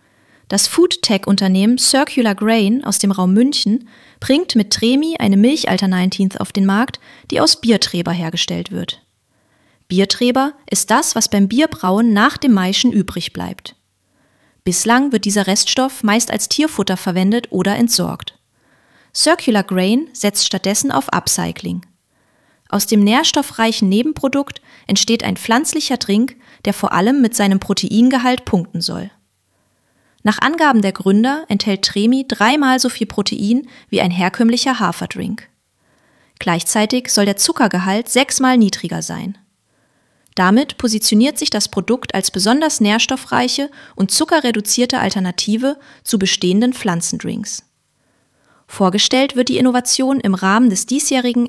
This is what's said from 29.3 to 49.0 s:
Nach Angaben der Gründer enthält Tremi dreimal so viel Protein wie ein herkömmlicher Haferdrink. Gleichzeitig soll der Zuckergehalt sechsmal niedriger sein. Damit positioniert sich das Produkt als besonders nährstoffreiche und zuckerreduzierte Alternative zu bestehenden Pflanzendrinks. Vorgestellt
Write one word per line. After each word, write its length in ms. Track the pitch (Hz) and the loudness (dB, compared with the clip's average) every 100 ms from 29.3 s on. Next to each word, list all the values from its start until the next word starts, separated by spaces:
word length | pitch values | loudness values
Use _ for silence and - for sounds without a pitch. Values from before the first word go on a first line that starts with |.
| _ _ _ _ _ _ _ _ _ | _ _ _ _ _ _ _ _ _
Nach 160 | 214 208 | -2 0
Angaben 420 | 254 339 302 226 | 0 2 4 4
der 100 | 196 | 2
Gründer 540 | 185 190 202 247 294 320 | 0 2 4 2 0 -2
enthält 340 | 196 - 196 | -2 -2 -2
Tremi 440 | - 202 220 262 262 | -2 0 2 2 0
dreimal 500 | 214 214 294 277 254 | 0 2 2 2 2
so 120 | 247 | 0
viel 160 | - 214 | -2 -4
Protein 640 | - 202 - 202 240 - - _ | -4 -4 -4 0 0 -2 -14 _
wie 140 | 196 | -2
ein 80 | 180 | 0
herkömmlicher 720 | 175 185 - 226 240 - 240 | 0 -2 2 2 2 0 -2
Haferdrink. 680 | 185 - 175 185 180 208 - _ _ _ _ _ _ _ _ - | -2 -4 -8 -8 -8 -10 -14 _ _ _ _ _ _ _ _ -8
Gleichzeitig 680 | 190 170 - 220 214 247 247 | -4 -2 -2 0 0 -2 0
soll 160 | - | 0
der 140 | 202 196 | 2 0
Zuckergehalt 720 | - - 220 180 185 202 233 | -2 0 0 0 -2 -2 -2
sechsmal 480 | 247 269 - 262 254 | 0 0 0 2 4
niedriger 420 | 202 - 170 170 | 2 0 -8 -8
sein. 380 | 156 170 185 202 _ _ _ _ _ _ _ _ _ | -8 -8 -10 -12 _ _ _ _ _ _ _ _ _
Damit 420 | - 185 220 294 - | 0 4 4 2 -2
positioniert 600 | 240 220 - 214 262 302 | -2 0 2 2 2 0
sich 100 | 302 | -4
das 200 | 208 - | -2 -4
Produkt 460 | - 180 254 - | -4 -2 -4 -4
als 160 | 196 - | -4 -4
besonders 520 | 185 196 269 320 - | -2 0 2 0 0
nährstoffreiche 880 | 208 214 - 262 - 247 247 - 285 - - - | 0 0 -2 -4 -4 -2 -2 -4 -6 -10 -14 -4
und 140 | 190 | -2
zuckerreduzierte 880 | - 320 330 247 220 208 - 240 262 | 0 0 0 0 -2 -2 0 0 0
Alternative 800 | 196 196 185 - - 220 262 285 - - | -2 -2 -4 -4 -2 -2 -2 -4 -10 -16
zu 140 | - 220 | -4 -2
bestehenden 560 | 190 - 180 196 247 | 0 0 2 2 2
Pflanzendrinks. 920 | 254 208 170 - - - - - - - _ _ _ _ _ _ _ _ _ _ | 0 -2 -4 -4 -6 -8 -8 -10 -12 -16 _ _ _ _ _ _ _ _ _ _
Vorgestellt 640 | - 190 202 | -2 0 2